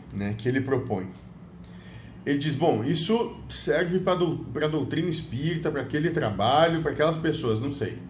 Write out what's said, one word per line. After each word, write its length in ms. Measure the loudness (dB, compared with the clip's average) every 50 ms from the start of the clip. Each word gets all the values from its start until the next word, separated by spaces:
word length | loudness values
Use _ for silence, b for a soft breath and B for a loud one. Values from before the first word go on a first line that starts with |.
| -12 -8 -6
né, 200 | -4 -2 -2 -2 -2
que 100 | 0 0
ele 140 | 0 2
propõe? 480 | 2 2 2 0 2 0 -2 -2 -4 -6 -10 -14 -18 -18 -18 -20 -18 -18 -18 -18 B B B B B B B B B B B B -2
Ele 120 | -2 0 0
diz: 180 | 0 0 0
bom, 300 | 2 4 4 4 4 2
isso 500 | 2 2 2 2 2 2 2 2 -2 -6 -10 -12 -10
serve 500 | -10 -4 0 2 2 2 2 2 2 2
pra 160 | 2 2 2
dou-, 300 | 2 2 2 0 -2 -4
pra 200 | -6 -2 0 0
doutrina 440 | 0 0 0 -2 0 0 0 0 0
espírita, 600 | -2 -4 -4 -6 -6 -2 -2 -2 -2 0 -2 -2
pra 120 | -2 -2
aquele 280 | -2 -2 -2 0 0 0
trabalho, 720 | 0 0 0 0 0 2 4 6 6 8 6 6 4 2
pra 120 | 0 0 2
aquelas 240 | 4 4 4 2 2
pessoas, 420 | 0 0 0 0 0 0 0 0
não 120 | 0 -2
sei 260 | -2 -2 -4 -4 -4 -8 -12